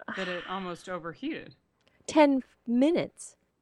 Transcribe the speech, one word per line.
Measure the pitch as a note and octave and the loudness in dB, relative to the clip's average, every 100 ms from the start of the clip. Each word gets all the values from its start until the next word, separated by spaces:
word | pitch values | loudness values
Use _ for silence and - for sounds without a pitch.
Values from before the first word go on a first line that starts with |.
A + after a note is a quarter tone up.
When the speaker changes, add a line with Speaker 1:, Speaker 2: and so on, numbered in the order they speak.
| - G3+ | -10 -8
Speaker 1:
that | F#3 | -6
it | F3+ E3+ | -6 -6
Speaker 2:
<sighs> | |
Speaker 1:
almost | F#3 F#3 E3+ - | -6 -6 -8 -10
overheated? | F3+ E3 D#3 C#4 C4+ - - _ _ _ _ - | -10 -10 -8 -8 -8 -12 -20 _ _ _ _ 2
Speaker 2:
Ten | D#4+ D4 C4+ - _ - | 6 6 4 -2 _ -2
minutes. | A#3+ C#4+ E4+ - - - - _ _ | 2 4 2 -2 -8 -20 -20 _ _